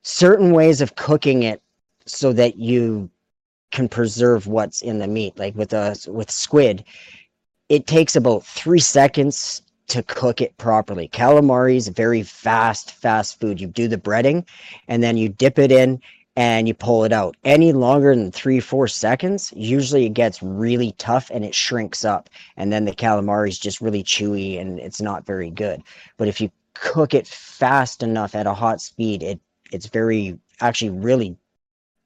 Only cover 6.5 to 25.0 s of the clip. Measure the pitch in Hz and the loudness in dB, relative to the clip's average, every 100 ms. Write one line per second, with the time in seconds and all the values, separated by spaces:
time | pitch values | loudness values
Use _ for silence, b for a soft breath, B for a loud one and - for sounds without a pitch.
6.5 | 147 123 98 - B B B B _ _ | 4 4 0 -10 B B B B _ _
7.5 | _ _ 147 - 160 156 156 120 107 - | _ _ 0 4 2 4 2 2 0 -4
8.5 | - 160 175 - 139 139 151 139 - - | -8 2 2 4 4 4 2 -2 -2 -10
9.5 | - _ _ - 123 - - 127 117 123 | -12 _ _ -8 -6 -6 -4 -2 -2 -6
10.5 | _ 117 110 - 95 82 - 120 147 143 | _ 0 0 0 -10 -10 0 4 6 6
11.5 | 127 127 127 104 90 113 117 95 - 113 | 4 4 2 -2 -2 0 0 -4 -6 -2
12.5 | 113 113 107 - _ 120 110 101 - 110 | 2 2 -2 -12 _ -2 0 -2 -6 -6
13.5 | 92 95 120 117 107 101 110 131 170 175 | -6 -8 -4 -4 -4 -2 0 2 0 -6
14.5 | B B B - 117 117 117 110 101 135 | B B B -6 -2 0 0 -2 0 0
15.5 | 131 139 131 131 127 b b _ - 120 | 4 6 6 4 0 b b _ -2 0
16.5 | 113 113 107 120 113 110 110 92 - 123 | 2 0 -2 0 2 2 0 -2 -4 2
17.5 | 147 165 139 123 143 139 127 98 - 135 | 6 6 4 4 4 4 4 0 -4 0
18.5 | 131 - 135 120 - 107 127 185 202 - | 0 0 -2 -2 -2 -2 -2 -2 -6 -8
19.5 | - 110 135 131 143 117 107 117 - 92 | -10 -2 -2 0 0 0 0 -2 -2 -10
20.5 | 95 113 120 117 - 113 123 - 117 107 | -6 -2 -2 -4 -6 -2 -2 -2 -10 -6
21.5 | - - 120 104 - 107 98 _ B B | -6 -4 -6 -8 -6 -4 -4 _ B B
22.5 | - 98 107 104 95 117 104 101 104 104 | -8 -4 -2 -4 -2 0 0 0 0 -2
23.5 | 92 101 - 113 104 95 - 104 101 98 | -4 -10 -6 -4 -4 -4 -4 -2 -4 -6
24.5 | 90 95 90 92 - | -8 -10 -12 -14 -10